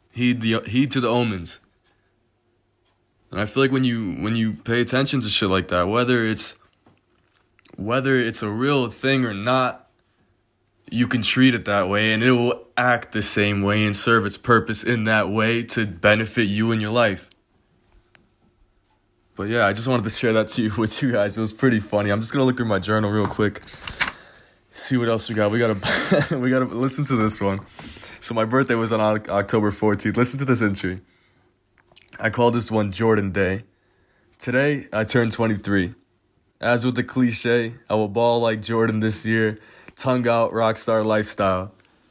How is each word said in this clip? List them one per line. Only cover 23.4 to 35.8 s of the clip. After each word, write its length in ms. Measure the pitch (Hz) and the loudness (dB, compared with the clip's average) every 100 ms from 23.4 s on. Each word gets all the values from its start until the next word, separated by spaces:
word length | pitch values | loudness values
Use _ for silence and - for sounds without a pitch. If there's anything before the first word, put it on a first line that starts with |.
| 104 104 - - - - - - - - - _ _ | -2 -4 -14 -16 -12 -6 -6 -6 -18 -20 -20 _ _
see 240 | - - 127 | -14 -2 0
what 140 | 117 | 2
else 180 | 113 - | 0 0
we 80 | 110 | 0
got. 160 | 104 | 2
We 80 | 113 | 4
gotta, 800 | 117 101 - - - 147 143 147 | 2 0 -2 -2 2 2 2 0
<laughs> 20 | |
we 100 | 127 | 2
gotta 160 | 131 127 | 2 0
listen 380 | 110 131 131 143 | 0 -2 -2 -2
to 120 | 127 | 0
this 240 | 107 - | 0 0
one. 180 | 98 95 - - - - - - | -2 -2 -6 -18 -20 -18 -20 -12
So 120 | - | -6
my 120 | 117 110 | -2 0
birthday 300 | 127 131 117 | 2 2 0
was 180 | 113 | 0
on 80 | 110 | 2
Oc-, 280 | 107 107 110 | 2 0 0
October 400 | 101 101 113 104 | -2 0 2 0
fourteenth. 460 | 101 107 101 113 104 | 0 0 0 0 0
Listen 240 | 120 135 | 0 0
to 60 | 135 | 0
this 160 | 117 | 0
entry. 380 | 107 98 92 92 - _ _ _ _ _ _ _ _ _ _ - | 0 -2 -6 -8 -12 _ _ _ _ _ _ _ _ _ _ -6
I 120 | 110 | -4
call 180 | 107 120 | 0 2
this 220 | 117 107 | 2 0
one 200 | 110 101 | -2 -2
Jordan 400 | 92 113 107 98 | 0 2 2 0
Day. 320 | 95 92 98 - _ _ _ _ _ _ - | -2 -2 -2 -8 _ _ _ _ _ _ -12
"Today, 480 | - 123 143 143 117 | -2 0 2 0 -4
I 120 | 107 | -4
turned 300 | 107 127 117 | 0 2 2
twenty-three. 600 | 107 113 104 98 101 | 0 0 -2 0 0